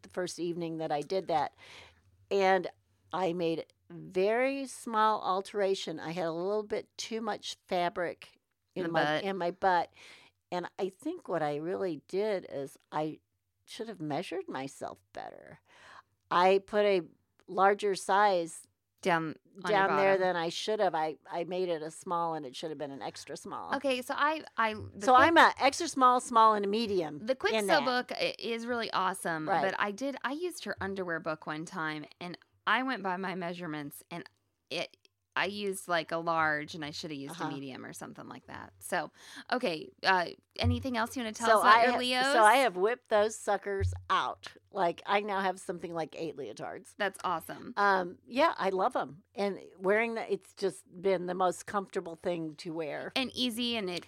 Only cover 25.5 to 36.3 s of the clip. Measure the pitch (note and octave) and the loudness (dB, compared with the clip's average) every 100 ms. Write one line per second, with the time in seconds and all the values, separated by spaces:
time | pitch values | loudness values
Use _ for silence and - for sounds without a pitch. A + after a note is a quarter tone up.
25.5 | - C#4 - E4 C#4 B3+ B3+ - A#3 A3 | 8 2 2 -4 6 6 6 4 8 8
26.5 | G#3 G3+ G#3+ A3+ G3 D3+ D3 G#3+ C4 - | 6 2 0 0 0 -2 -6 -4 -2 0
27.5 | A3 G4+ D#4 C4 B3 B3 - E3+ - A3+ | 2 4 4 4 0 -2 -4 -4 -4 -6
28.5 | A#3 A#3 A#3+ A3 E3 F#3 F3+ F#3 D#3+ E3+ | -6 -4 -4 -2 0 -2 -2 -4 -2 0
29.5 | F3 F#3+ - G#3 G3 C#4 C4 B3 D4 F4+ | 2 2 0 -4 -4 -6 -4 -6 -4 -6
30.5 | - G#3 - G3 G3 F3 E3 E3 D#3 - | -8 -8 -6 -6 -4 -4 -4 -4 -6 -6
31.5 | D3+ E3 F#3 D#3 D3+ D3 - F3+ E3 _ | -8 -8 -6 -6 -6 -10 -14 -12 -12 _
32.5 | _ - A3 C4 B3 F#3+ F3+ F#3+ F#3 F3 | _ 0 0 0 -4 -4 -4 -4 -6 -6
33.5 | F3 F3 D3+ C#3+ - - E3+ - _ _ | -8 -8 -8 -10 -14 -14 -14 -14 _ _
34.5 | _ - E3 - _ _ _ _ C3 F3 | _ -10 -6 -6 _ _ _ _ -4 -2
35.5 | G#3 G3+ G3 - E3+ D#3 E3 E3+ | -2 -6 -6 -2 -2 -2 -4 -2